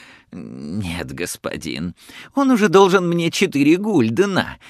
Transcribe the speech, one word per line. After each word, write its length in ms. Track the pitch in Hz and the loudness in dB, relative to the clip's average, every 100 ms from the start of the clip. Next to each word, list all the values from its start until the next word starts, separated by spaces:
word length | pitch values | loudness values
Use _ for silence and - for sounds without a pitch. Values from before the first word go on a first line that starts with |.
| - - _ 90 | -20 -20 _ -18
«Нет, 800 | 55 64 73 98 90 85 67 | -16 -14 -10 -8 -6 -8 -10
господин, 840 | 69 87 - - 80 80 64 87 - - - - | -8 -10 -8 -10 -10 -8 -8 -8 -10 -20 -20 -8
он 180 | - 269 | -2 2
уже 160 | 233 208 | 2 4
должен 400 | 185 196 190 175 | 6 6 4 2
мне 240 | 170 170 | 0 -2
четыре 460 | - 185 135 143 180 | 0 0 2 2 2
гульдена, 800 | 214 180 113 117 202 170 - - | 2 2 2 2 0 0 -4 -10